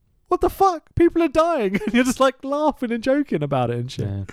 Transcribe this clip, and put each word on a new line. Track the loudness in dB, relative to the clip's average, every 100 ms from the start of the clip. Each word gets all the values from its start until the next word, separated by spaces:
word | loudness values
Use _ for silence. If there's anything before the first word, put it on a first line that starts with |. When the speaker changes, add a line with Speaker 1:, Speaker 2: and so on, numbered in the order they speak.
| _ _ -4
Speaker 1:
"What | 0
the | 0
fuck? | 2 2 2 _ 2
People | 2 4
are | 0
dying." | 2 2 2 -2 -2
<laughs> | 0
And |
you're | 0 2
just, | 2
like, | 2 0 -6
laughing | 0 0 -2 -4
and | -4
joking | 0 0 0 -2
about | -2 -2 -2
it | -4
and | -6
shit. | -6 -6
Speaker 2:
Yeah. | -6 -10